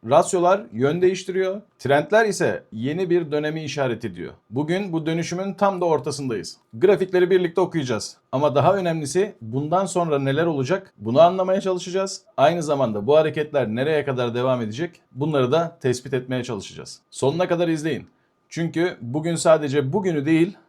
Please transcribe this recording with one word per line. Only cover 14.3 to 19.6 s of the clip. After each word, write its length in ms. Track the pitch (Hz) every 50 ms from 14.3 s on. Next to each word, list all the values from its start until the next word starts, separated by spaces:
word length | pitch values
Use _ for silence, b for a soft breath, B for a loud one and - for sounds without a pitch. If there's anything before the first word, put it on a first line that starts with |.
| 113
devam 280 | 120 123 131 127 123 117
edecek 380 | 107 107 120 165 170 _ _ _ _ _
bunları 400 | 123 139 160 156 139 127 123 143
da 260 | 165 170 160 - _
tespit 340 | - 131 123 127 - 139 131
etmeye 300 | 127 123 131 131 127 120
çalışacağız. 560 | 123 120 98 92 - 87 82 67 - - - _ _
Sonuna 380 | - - - 131 151 165 180 175
kadar 200 | 180 165 175 170
izleyin. 380 | 160 156 147 160 139 107 - - _ _ _ _ _ _ _ _
Çünkü 480 | - 156 170 165 - 160 165 185 - -
bugün 340 | - 117 123 151 151 170 170
sadece 580 | 156 - 170 160 156